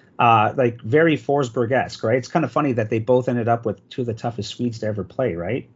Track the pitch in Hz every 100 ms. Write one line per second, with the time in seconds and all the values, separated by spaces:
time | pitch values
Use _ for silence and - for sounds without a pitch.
0 | _ - 123 113 107 139 123 113 110 147
1 | 165 139 - 143 131 127 113 127 - -
2 | 110 127 127 170 135 - 147 120 110 117
3 | 113 127 127 120 113 117 113 98 _ -
4 | 117 113 123 113 98 - 123 113 107 104
5 | 92 - 127 85 85 123 -